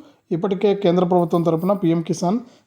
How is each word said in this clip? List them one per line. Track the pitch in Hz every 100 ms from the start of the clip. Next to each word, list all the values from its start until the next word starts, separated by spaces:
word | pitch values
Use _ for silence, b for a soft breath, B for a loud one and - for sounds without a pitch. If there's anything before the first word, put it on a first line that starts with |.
| B B -
ఇప్పటికే | 165 202 190 208
కేంద్ర | 196 190 175
ప్రభుత్వం | 180 180 170 175
తరపున | 165 160 180
పీఎం | 196 165 170
కిసాన్ | 160 175 175 226 240 B